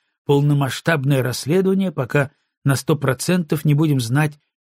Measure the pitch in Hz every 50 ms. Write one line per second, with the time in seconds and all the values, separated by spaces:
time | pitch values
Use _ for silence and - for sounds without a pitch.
0 | _ _ _ _ _ - 143 143 143 147 147 143 139 127 123 - - - 165 147
1 | 131 139 147 135 123 127 120 - - 127 156 185 190 190 196 196 190 185 - -
2 | 127 117 - 147 135 139 - _ _ _ _ _ _ 143 139 123 - - 160 151
3 | 139 139 131 - - - 180 185 170 - 170 151 - 151 147 143 160 156 147 131
4 | 120 113 123 143 156 151 151 - _ _ _ _